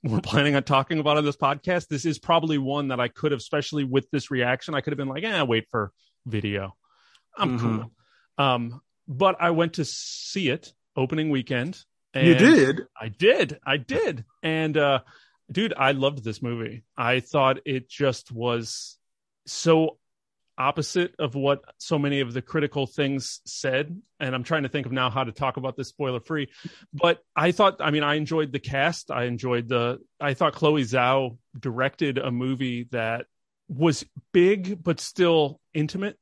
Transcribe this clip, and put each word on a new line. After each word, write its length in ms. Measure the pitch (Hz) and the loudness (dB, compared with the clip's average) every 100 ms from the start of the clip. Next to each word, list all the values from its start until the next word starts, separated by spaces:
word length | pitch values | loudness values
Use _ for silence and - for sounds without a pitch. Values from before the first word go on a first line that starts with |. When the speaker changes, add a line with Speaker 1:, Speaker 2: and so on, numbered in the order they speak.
Speaker 1:
were 160 | 139 110 | 0 -2
<laughs> 20 | |
planning 320 | - 143 143 | 0 0 2
on 100 | 139 | 2
talking 340 | 135 139 135 160 | 2 0 2 -2
about 180 | 147 151 | 2 2
on 80 | |
this 140 | 147 143 | 2 0
podcast, 500 | 139 143 - 180 - | -2 -2 -2 -4 -2
this 160 | 147 | -4
is 140 | 165 147 | -4 -4
probably 400 | - 170 160 151 | 2 2 2 -2
one 300 | 131 143 143 | 0 -2 -2
that 120 | 127 | -2
I 80 | 120 | -2
could 240 | - 151 | -2 -2
have, 60 | 139 | -2
especially 440 | - 147 139 151 | -2 -4 -2 -4
with 220 | 139 131 127 | 0 0 0
this 200 | 147 - | -6 -4
reaction, 440 | 135 123 127 - | -2 0 0 -2
I 80 | 147 | -4
could 100 | 135 | -4
have 60 | 143 | -4
been 100 | 135 | -6
like, 160 | 135 | -6
"Eh, 180 | 214 196 | -4 -2
wait 200 | 139 113 110 | 2 0 0
for 220 | 117 101 _ _ _ - | -4 -4 _ _ _ -6
video. 500 | 107 104 101 95 - _ _ _ _ _ - | -4 -2 -4 -6 -12 _ _ _ _ _ -4
I'm 180 | 202 123 | -2 0
Speaker 2:
Mm-hmm. 180 | 117 110 | 0 -2
Speaker 1:
cool." 80 | 113 _ _ _ _ - | -6 _ _ _ _ -2
Um, 420 | 139 123 117 120 _ _ - | 0 2 -2 -10 _ _ -12
but 300 | 131 190 185 | 0 2 2
I 100 | 170 | 0
went 220 | 165 170 | 2 0
to 100 | 165 | -2
see 640 | 147 - - - - 196 165 | -6 -6 -12 -14 -8 -4 -2
it 220 | 139 - _ _ - | -2 -6 _ _ -4
opening 340 | 131 160 156 | -2 0 0
weekend. 480 | 139 120 127 131 190 _ _ _ | -2 -2 -4 -4 -8 _ _ _
Speaker 2:
You 200 | 135 156 | 2 6
Speaker 1:
And 60 | 160 | 8
Speaker 2:
did? 420 | 233 302 135 139 - - | 10 8 6 2 -6 -10
Speaker 1:
I 80 | 110 | -12
did. 520 | 104 190 330 156 147 | 2 4 4 2 -4
I 120 | - 143 | -2 -2
did. 480 | 127 269 453 131 113 _ | -2 -2 -2 -4 -12 _
And, 340 | 160 160 160 156 | -4 -2 0 2
uh, 240 | 143 135 - - _ _ _ | 4 2 -2 -20 _ _ _
dude, 220 | 139 220 - | -2 -2 2
I 160 | 135 | 2
loved 320 | 139 135 143 | 2 0 -2
this 180 | 113 107 | -8 -6
movie. 400 | 123 117 113 117 _ - | -6 -6 -8 -10 _ -4
I 220 | 120 127 | 0 0
thought 400 | - 151 135 131 | 0 2 4 2
it 240 | - 131 123 | -2 -6 -6
just 440 | - 143 120 - | -2 -2 -2 -8
was 680 | 117 120 117 113 - - - _ _ _ _ - | -6 -4 -2 -4 -12 -14 -20 _ _ _ _ -14
so 520 | - 170 160 160 - _ _ _ _ _ - | -4 4 4 4 -4 _ _ _ _ _ -4
opposite 560 | 131 147 147 185 175 _ | -4 -2 -4 -2 -2 _
of 140 | 151 131 | -6 -2
what 260 | 135 139 - _ | 0 0 -4 _
so 200 | - 156 | -4 -2
many 200 | 143 139 | 0 -2
of 120 | 127 | -2
the 80 | 120 | -6
critical 440 | - 160 147 147 131 | -4 -4 -2 -4 -6
things 540 | - 139 139 - - - | -2 -2 -2 -6 -12 -14
said. 500 | - 139 131 147 175 - _ | -8 -2 -2 -4 -10 -16 _
And 160 | 139 | -6
I'm 80 | 127 | -4
trying 200 | 123 160 | -2 -2
to 40 | 139 | -2
think 180 | 147 127 | -4 -4
of 60 | |
now 160 | 131 127 | -2 -2
how 140 | 120 | 0
to 80 | 123 | -4
talk 240 | 107 135 127 | -2 -4 -4
about 200 | 131 135 | -8 -8
this 120 | 131 | -12
spoiler 320 | - 143 123 | -6 -4 -4
free, 280 | - 156 135 - - - - | -6 -6 -6 -10 -20 -20 -18
but 280 | 143 170 170 _ - | 0 0 0 _ 0
I 160 | 160 | 0
thought, 240 | 175 202 - | 4 4 4
I 100 | 151 | -2
mean, 100 | 147 | 0
I 140 | 147 151 | 2 0
enjoyed 360 | 151 160 151 | 0 -2 -2
the 60 | 131 | -4
cast. 520 | - 139 151 170 - | -6 0 0 -2 -6
I 120 | 123 | -4
enjoyed 440 | 123 120 127 120 117 | -2 -4 -2 -2 0
the, 320 | 123 120 123 _ _ | 0 0 -4 _ _
I 140 | 143 | -4
thought 180 | 131 160 | 0 0
Chloe 280 | - 156 151 | 2 2 2
Zhao 560 | 123 127 123 135 131 117 _ 127 | 2 2 4 2 0 -6 _ -10
directed 600 | 131 117 131 - 151 131 | -8 -2 -2 0 -2 -2
a 120 | 135 | -2
movie 560 | 120 127 131 131 120 120 | -2 -2 -2 -4 -6 -6
that 360 | 123 113 117 - _ _ _ _ | -4 -4 -4 -8 _ _ _ _
was 360 | 135 160 143 - - _ | 2 2 2 -4 -18 _
big, 500 | 185 180 208 180 196 | 4 6 4 -2 -6
but 180 | 170 156 | -4 -4
still 600 | - - 175 165 147 - _ | -4 0 4 4 2 -2 _
intimate. 460 | 156 151 190 196 - | -4 -2 -2 -6 -8